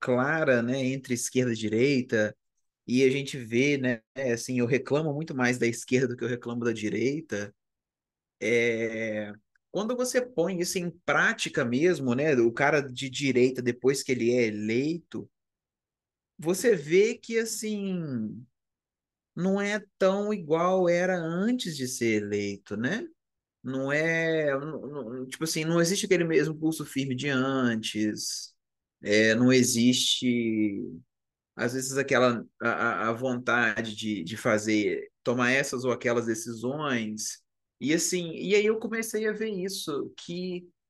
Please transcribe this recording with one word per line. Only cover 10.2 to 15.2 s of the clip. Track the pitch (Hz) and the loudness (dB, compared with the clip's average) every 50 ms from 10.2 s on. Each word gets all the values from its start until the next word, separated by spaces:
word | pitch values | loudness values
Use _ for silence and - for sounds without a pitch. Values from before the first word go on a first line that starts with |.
| 247 | -2
põe | - - - 170 185 196 170 | -2 0 -2 0 0 0 -2
isso | 175 180 - 196 | -2 -2 -2 -4
em | 175 175 165 - _ | -4 -6 -8 -6 _
prática | - 143 151 175 202 226 - - - - 160 139 | 0 2 4 4 2 2 0 -4 -4 -2 0 0
mesmo, | 120 120 131 156 180 180 143 135 127 120 | 0 2 2 4 4 2 2 0 0 2
né, | 127 147 160 147 | 2 4 4 4
o | 123 117 117 117 | 6 4 4 4
cara | - 143 143 156 151 | 4 2 4 4 2
de | 135 131 123 123 139 131 | 2 -2 -6 -8 -8 -8
direita, | 123 - 143 135 123 123 123 131 127 127 123 | -6 -2 0 2 4 4 4 4 4 0 -2
depois | 123 120 - - 127 139 139 - | -2 -2 0 2 2 2 2 0
que | - 127 | -2 -2
ele | 120 113 117 123 | 0 2 2 2
é | 127 120 | 4 2
eleito, | 110 107 107 107 107 113 123 139 151 170 170 - - - 107 | 2 0 -2 -2 -2 0 0 0 0 -2 -4 -8 -12 -12 -12